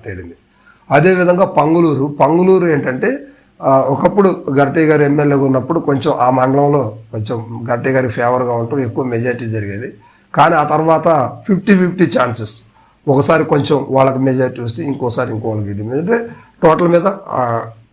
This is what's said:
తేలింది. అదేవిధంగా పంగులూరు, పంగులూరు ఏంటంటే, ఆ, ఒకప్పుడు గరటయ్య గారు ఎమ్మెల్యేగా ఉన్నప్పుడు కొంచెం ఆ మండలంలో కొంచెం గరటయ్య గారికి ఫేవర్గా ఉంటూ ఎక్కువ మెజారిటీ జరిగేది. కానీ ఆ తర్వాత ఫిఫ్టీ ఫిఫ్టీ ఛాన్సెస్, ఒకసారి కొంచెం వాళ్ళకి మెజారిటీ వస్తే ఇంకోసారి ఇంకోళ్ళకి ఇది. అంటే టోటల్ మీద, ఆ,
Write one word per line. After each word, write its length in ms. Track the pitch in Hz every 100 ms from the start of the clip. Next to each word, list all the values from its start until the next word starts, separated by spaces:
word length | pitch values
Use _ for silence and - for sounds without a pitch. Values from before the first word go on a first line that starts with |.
తేలింది. 300 | - 92 87 - _ _ _ _ -
అదేవిధంగా 540 | 139 175 185 180 180
పంగులూరు, 600 | 185 185 147 170 165 135 143 147
పంగులూరు 460 | 139 165 180 190 175
ఏంటంటే, 520 | 147 131 127 220 277 - - _ -
ఆ, 160 | 160 135
ఒకప్పుడు 680 | 131 139 180 196 196 - -
గరటయ్య 340 | 139 139 165 156
గారు 160 | 151
ఎమ్మెల్యేగా 420 | 143 147 143 139
ఉన్నప్పుడు 360 | 139 131 131 165
కొంచెం 340 | - 139 151
ఆ 160 | 131 123
మండలంలో 680 | 131 127 139 143 143 113 - -
కొంచెం 540 | 113 107 120 110 117 117
గరటయ్య 240 | 120 135
గారికి 180 | 131 127
ఫేవర్గా 400 | 120 120 127 123
ఉంటూ 260 | 117 120 143
ఎక్కువ 260 | 123 127
మెజారిటీ 420 | 127 117 123 117 117
జరిగేది. 480 | 110 101 98 127 - _ _ _
కానీ 200 | - 156
ఆ 100 | 165
తర్వాత 680 | 147 151 160 156 165 151 123 - -
ఫిఫ్టీ 300 | 180 - 190
ఫిఫ్టీ 400 | 180 180 170 262
ఛాన్సెస్, 360 | 123 110 107 - - _ _ _ -
ఒకసారి 360 | 139 139 160
కొంచెం 420 | 156 151 - 143 135
వాళ్ళకి 280 | 135 135 127
మెజారిటీ 440 | 135 131 127 123
వస్తే 220 | 117 113
ఇంకోసారి 460 | 143 123 127 120 120
ఇంకోళ్ళకి 400 | 110 113 107 101
ఇది. 280 | 101 107 135
అంటే 300 | 175 233 233 - - -
టోటల్ 260 | 165 156 170
మీద, 180 | 170 190 196 -
ఆ, 320 | 131 123 117 117 - _